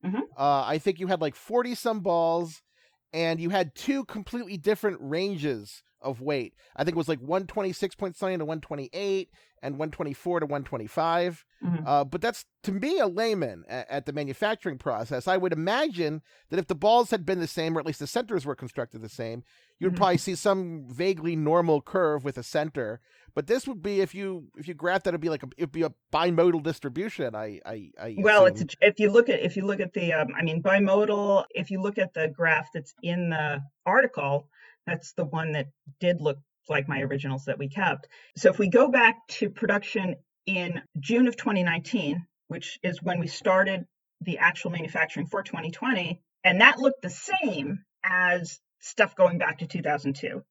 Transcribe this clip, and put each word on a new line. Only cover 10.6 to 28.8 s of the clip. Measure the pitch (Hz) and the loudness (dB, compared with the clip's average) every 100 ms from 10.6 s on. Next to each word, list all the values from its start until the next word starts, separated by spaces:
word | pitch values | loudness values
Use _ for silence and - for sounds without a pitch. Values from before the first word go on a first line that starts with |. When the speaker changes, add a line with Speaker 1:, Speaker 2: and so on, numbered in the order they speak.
Speaker 2:
twenty-five. | 135 127 110 - 165 165 180 170 _ _ | -6 -8 -6 0 2 2 0 -4 _ _
Speaker 1:
Mm-hmm. | 180 170 | -4 -2
Speaker 2:
Uh, | 151 143 | 2 2
but | 139 170 | 2 -2
that's, | - - - _ | -2 -4 -12 _
to | - | -6
me, | 196 254 370 | -2 0 2
a | 220 | 2
layman | 175 226 208 143 90 - | 2 0 0 -2 -6 -10
a-, | 127 117 | -10 -6
at | 135 135 | -6 -6
the | |
manufacturing | 143 143 135 214 214 190 131 | -6 -6 -2 -2 -2 -6 -6
process. | - 113 117 139 147 | -4 -4 -4 -6 0
I | 190 | 2
would | 180 | 2
imagine | 165 170 226 311 175 160 156 _ _ _ | 0 0 0 0 -2 -4 -4 _ _ _
that | 170 | -4
if | 165 | -2
the | 165 | 0
balls | 202 233 240 | 4 4 4
had | 220 160 | 0 0
been | 190 | -2
the | 165 | -2
same, | - 160 165 | -2 -2 -2
or | |
at | 156 | -2
least | 156 | -6
the | 143 | -4
centers | - 226 202 139 | -4 -2 -4 -4
were | |
constructed | 135 127 - 120 - | -8 -8 -8 -8 -8
the | 110 | -16
same, | - 113 117 - _ _ _ | -10 -8 -8 -14 _ _ _
you | 185 | -2
would | |
Speaker 1:
Mm-hmm. | 180 | 2
Speaker 2:
probably | 196 175 | 2 2
see | - 180 | 0 -2
some | 208 190 180 165 131 | 2 2 0 -8 -12
vaguely | 123 180 185 160 | -4 -2 0 -2
normal | 160 151 165 170 151 | 0 2 4 4 2
curve | - 196 170 151 | 2 2 2 2
with | 139 135 | -4 -8
a | |
center. | 117 160 156 143 113 117 _ _ - | -4 -2 -2 -4 -4 -6 _ _ -8
But | - 143 | -6 0
this | 240 269 | 0 0
would | 233 | -8
be, | 170 202 | -2 0
if | 190 | 0
you, | 185 196 185 147 - | -2 -8 -8 -12 -16
if | 156 | -12
you | 160 | -4
graphed | 160 190 | 0 0
that, | 190 | 0
it'd | 175 | -2
be | 160 | -2
like | 156 | -4
a, | 131 - | -6 -6
it'd | 165 | -6
be | 156 | -2
a | 160 - _ | -2 -4 _
bimodal | 151 175 170 175 165 | 2 2 6 6 4
distribution. | 147 160 143 127 214 - 131 | 0 -4 -6 -6 -6 -4 -4
I, | 107 110 101 - | -4 -8 -10 -12
I, | 110 92 - | -12 -12 -12
I | 110 117 | -10 2
Speaker 1:
Well, | 202 214 185 | 6 10 8
it's, | 180 | 8
Speaker 2:
assume. | 160 - | -6 4